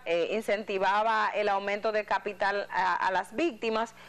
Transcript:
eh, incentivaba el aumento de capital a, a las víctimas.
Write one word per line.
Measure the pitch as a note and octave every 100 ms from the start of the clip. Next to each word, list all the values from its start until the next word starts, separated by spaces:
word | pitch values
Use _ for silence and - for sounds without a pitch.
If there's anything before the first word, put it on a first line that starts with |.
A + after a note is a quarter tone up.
eh, | - E3+ D#3+
incentivaba | G#3+ A3+ G3+ G#3+ G3 F#3+ G#3 A3 A3 G#3
el | G3+ G#3
aumento | G3 G3+ G#3 A3
de | G#3+
capital | G#3 G3 G#3+ G3+ G3 G3+ -
a, | - F#3
a | E3+ F#3
las | F#3 F#3+
víctimas. | A3 E4+ G#3+ A3+ A3 A3+ -